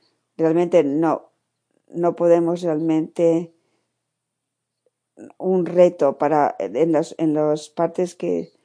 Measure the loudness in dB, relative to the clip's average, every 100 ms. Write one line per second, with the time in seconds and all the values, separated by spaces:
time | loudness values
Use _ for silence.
0 | _ _ _ -4 0 0 2 2 2 0
1 | 0 -2 -6 _ _ _ _ _ _ -4
2 | -2 0 2 2 2 -4 -4 -2 0 -2
3 | -2 0 0 0 -4 _ _ _ _ _
4 | _ _ _ _ _ _ _ _ _ _
5 | _ -20 -20 -8 -2 0 2 4 4 4
6 | 0 0 0 2 0 -2 -6 -2 0 0
7 | -2 -4 -2 0 0 -2 -6 -4 -4 -2
8 | -6 -6 -6 -4 -6 _